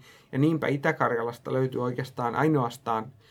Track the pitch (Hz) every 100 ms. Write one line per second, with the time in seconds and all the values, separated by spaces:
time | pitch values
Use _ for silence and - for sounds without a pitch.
0 | - - _ 131 151 160 - 139 156 151
1 | 120 117 117 120 - 131 131 123 123 123
2 | 131 - 120 113 156 147 117 - - 110
3 | 110 - _